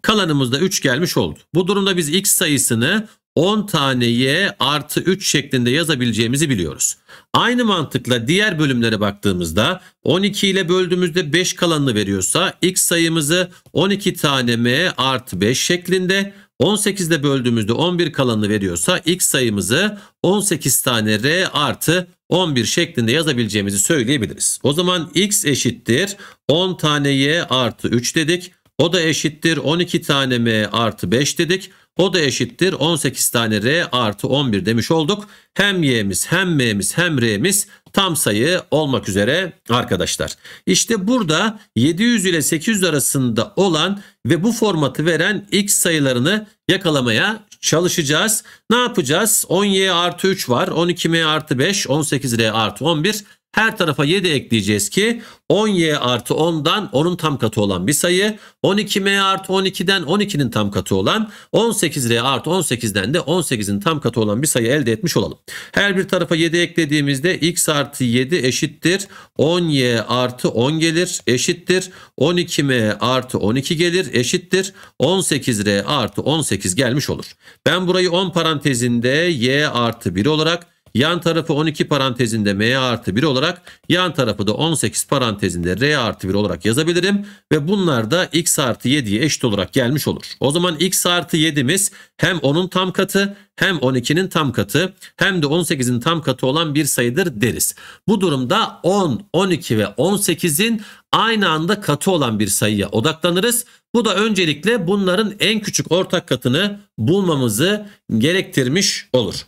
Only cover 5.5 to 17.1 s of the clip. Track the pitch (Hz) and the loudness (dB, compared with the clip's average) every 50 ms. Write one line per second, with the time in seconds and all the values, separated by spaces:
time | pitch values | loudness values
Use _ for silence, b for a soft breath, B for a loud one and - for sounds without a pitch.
5.5 | - 127 120 120 127 156 170 151 156 123 123 120 107 104 117 113 127 139 170 147 | 0 2 2 2 2 0 0 0 0 0 0 0 2 0 0 0 2 0 0 0
6.5 | 131 98 85 73 65 - - - - B B B B B B B - 147 185 226 | 0 -2 -2 -4 -4 -4 -4 -4 -4 B B B B B B B 0 0 2 2
7.5 | 247 247 247 220 196 170 147 - - - 123 113 127 120 113 120 175 196 214 214 | 2 2 2 0 0 0 -2 -2 -4 -4 0 0 -2 0 0 0 0 2 2 0
8.5 | 180 151 156 139 131 120 117 113 110 98 104 101 98 - - 101 92 90 87 80 | 0 0 0 0 2 2 2 0 0 0 0 -2 -2 -2 -2 -2 0 0 -2 -2
9.5 | 80 101 113 156 185 180 B B B B _ 117 143 185 196 202 202 - - 196 | 0 0 0 0 0 -4 B B B B _ 0 2 2 2 0 0 0 0 0
10.5 | 185 190 185 160 180 185 185 170 180 180 180 175 151 180 180 147 135 175 180 - | 2 0 0 0 0 0 2 0 0 0 0 0 0 -4 -2 0 0 0 0 0
11.5 | - - 180 170 160 151 143 135 110 104 104 95 101 95 92 - - 151 185 180 | -2 -2 0 0 2 2 2 2 2 0 0 0 -2 -2 -2 -2 0 0 -2 -2
12.5 | - _ - 147 180 - - - 175 170 165 165 165 165 151 139 170 180 180 180 | -2 _ -2 0 0 0 0 0 2 2 2 2 0 0 0 0 0 0 0 -2
13.5 | B B B B - - 175 196 202 196 - 185 175 - - 151 139 131 123 120 | B B B B -2 0 0 2 0 0 0 -2 -2 0 0 0 0 2 0 0
14.5 | 117 113 117 120 123 147 180 175 - - 127 135 131 123 - - - 87 98 110 | 0 2 2 2 2 2 0 -2 -2 -2 0 0 0 -2 -4 -8 -2 0 2 2
15.5 | 135 - - - 175 175 175 180 180 190 185 175 190 196 196 196 B B B B | 2 0 0 0 -2 -2 0 -2 -2 0 0 0 0 0 -2 -4 B B B B
16.5 | _ _ - 185 214 202 - 208 190 196 180 156 | _ _ 2 2 2 0 0 -2 -2 -2 0 0